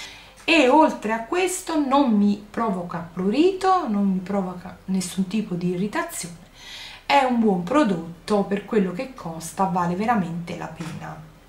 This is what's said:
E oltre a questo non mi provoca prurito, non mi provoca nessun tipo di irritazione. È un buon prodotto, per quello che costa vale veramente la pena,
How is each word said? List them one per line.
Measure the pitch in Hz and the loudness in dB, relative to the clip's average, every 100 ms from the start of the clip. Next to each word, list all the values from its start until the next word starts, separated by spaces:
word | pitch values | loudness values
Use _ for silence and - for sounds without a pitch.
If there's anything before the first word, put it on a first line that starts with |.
| - - - - | -16 -18 -20 -8
E | - 320 254 | 2 4 6
oltre | 302 285 - 208 | 6 6 2 -4
a | 226 | -4
questo | - 359 370 - - 320 | -2 -2 0 -2 -4 -2
non | 262 277 254 | 2 4 4
mi | 208 202 202 - | 4 4 0 -6
provoca | - 196 185 175 170 - | -4 -2 -2 -6 -8 -8
prurito, | 180 190 254 359 381 381 370 294 | -4 0 4 2 2 2 2 2
non | 202 196 | 0 2
mi | 185 | 0
provoca | 185 202 185 175 180 - - | -2 -4 -4 -8 -14 -14 -4
nessun | 190 - 190 190 | -4 -2 -4 -2
tipo | 220 - | -2 -4
di | 175 175 | -4 -2
irritazione. | 180 208 320 - - 175 - - - - - - - | -2 -2 -4 -6 -8 -12 -14 -20 -20 -18 -18 -18 -14
È | - 285 | 2 4
un | 254 240 | 4 4
buon | 220 180 | 4 2
prodotto, | 175 277 226 165 - - - 208 | 2 4 4 2 -4 -12 0 0
per | 190 202 | 2 -4
quello | - 220 180 | 0 0 0
che | 180 262 | -2 -8
costa | - 170 160 - - | -10 -12 -10 -10 -2
vale | 185 180 175 | 0 0 0
veramente | 180 226 220 170 170 170 165 | 0 0 0 0 -4 -8 -10
la | 156 | -10
pena, | - 156 - 160 156 - - | -10 -12 -12 -12 -14 -18 -20